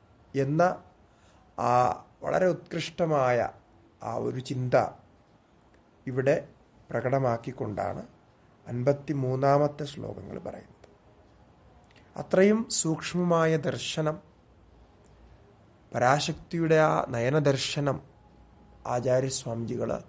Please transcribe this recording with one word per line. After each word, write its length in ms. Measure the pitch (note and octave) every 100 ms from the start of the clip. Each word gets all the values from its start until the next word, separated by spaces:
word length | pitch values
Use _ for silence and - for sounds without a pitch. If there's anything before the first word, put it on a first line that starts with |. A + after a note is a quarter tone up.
| _ _ _
എന്ന 420 | C3+ C3+ D#3 F3+ - - _ _ _ _ _ _ -
ആ 460 | A#2+ B2 B2 - - -
വളരെ 260 | - - F#3
ഉത്കൃഷ്ടമായ 1040 | D#3 - E3+ - - E3 D3 B2+ A#2+ - - _ _ _ _
ആ 140 | A2+ A#2
ഒരു 240 | A#2+ B2
ചിന്ത 340 | B2 B2+ B2+ B2+ G#2 - - _ _ _ _ _ _ _ _ _ C3
ഇവിടെ 420 | B2+ B2+ E3 - - _ _ -
പ്രകടമാക്കിക്കൊണ്ടാണ് 1160 | A#2+ B2 C3+ C3 A#2 C3+ - A2+ G2 G2 B2+ A#3 _ _ _ _ _ -
അൻപത്തിമൂന്നാമത്തെ 1160 | B2 B2 C#3+ - C#3+ B2+ C3 C#3 C#3+ D3 D3
ശ്ലോകങ്ങൾ 540 | D3 - G#2+ - G2 -
പറയുന്നത്. 500 | - - - - - _ _ _ _ _ _ _ - - _ - - -
അത്രയും 540 | D3 F#3 G3+ A3 A3+
സൂക്ഷ്മമായ 840 | - D#3+ D#3 - F3 F3 E3 D#3+ D#3+
ദർശനം, 640 | D3 A#2+ - - D#3 E3+ - _ _ _ _ - - _ - - - - - - _ _ -
പരാശക്തിയുടെ 840 | A#2 B2 C#3+ - D3+ - E3+ D#3+ D#3
ആ 260 | D#3 D#3 -
നയനദർശനം 920 | A#2+ A#2+ D3+ C#3+ C3+ - D3 C#3+ - - - - - - - - - A#2
ആചാര്യസ്വാമിജികൾ 1160 | B2 B2+ B2+ C3+ - B2 A#2 A2+ A#2+ A#2 -